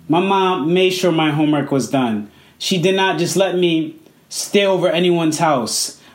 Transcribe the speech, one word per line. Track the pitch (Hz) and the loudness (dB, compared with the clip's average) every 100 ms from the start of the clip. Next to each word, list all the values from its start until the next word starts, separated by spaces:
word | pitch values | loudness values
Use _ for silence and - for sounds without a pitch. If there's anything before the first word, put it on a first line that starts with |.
| - | -2
My | - | 0
mom | 196 196 190 175 151 | 2 2 0 0 0
made | 185 185 | 2 2
sure | 180 180 | 2 0
my | 160 156 | 2 0
homework | 147 151 151 139 | 0 0 0 0
was | 139 113 | -2 0
done. | 135 120 107 104 - - - | -2 -2 -4 -8 -18 -20 -10
She | - 190 | -4 0
did | 185 190 | 0 2
not | 190 160 | 0 0
just | 170 180 | -2 0
let | 190 180 | 0 2
me | 175 160 151 - - _ - | 0 0 -2 -10 -20 _ -14
stay | - - 202 196 | -12 -2 0 2
over | 185 180 | 2 0
anyone's | 170 180 170 160 151 | 2 2 2 0 0
house. | 165 135 110 - - - - | 2 0 -2 -4 -6 -10 -20